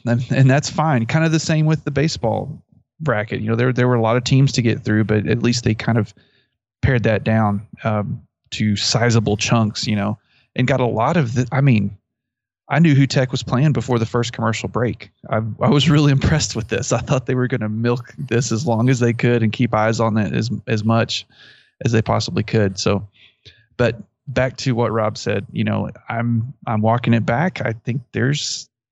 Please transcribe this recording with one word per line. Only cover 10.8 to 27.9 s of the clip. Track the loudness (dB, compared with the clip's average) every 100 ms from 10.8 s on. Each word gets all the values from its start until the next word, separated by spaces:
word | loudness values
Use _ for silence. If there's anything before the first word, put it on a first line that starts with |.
| 0
lot | 0 0 0
of | 0
the, | -2 -2
I | 2
mean, | 4 4 0 -6 _ _ _ _ _ _ -4
I | 2
knew | 4 6
who | 4
Tech | 2 0
was | -4
playing | -2 0 2
before | 0 0 -2
the | 0
first | -2 -4
commercial | -2 -2 -2 -4
break. | -2 -2 -4 -12 _ -4
I, | -4 -4 -2
I | 2
was | 2 4
really | 4 4
<laughs> |
impressed | 4 2 0 -2 -6
with | -4
this. | -4 -2
I | -4
thought | 0 -2 0
they | -2
were | -2
gonna | -2 -4
milk | -2 0 -2 -4 -14
this | -2 -2 0
as | -2 0
long | 2 2
as | 2
they | 2
could | 2 2 2
and | 0
keep | 0 0
eyes | 2 0 0
on | 0 0
it | 0
as, | -2 -2 -6 -4
as | -2 2
much | 2 0 -4 -10 _ -20 -20 _ -6
as | 0
they | 0
possibly | 2 0 -2 -4
could. | -2 0 0 0
So, | -2 -2 -4 _ -20 _ -20 _ _ -2
but | -2 -2 -12 _ -6
back | -2 -2 -2
to | -4
what | 0 0
Rob | 0 -2 -4
said, | -4 -4 -6
you | -4 -2
know, | -2 -4 -10 -10
I'm, | -4 -2 -2 -2 -8 -4
I'm | 0
walking | 2 2 2
it | 0 2
back. | 0 0 -2
I | -6
think | -6 -6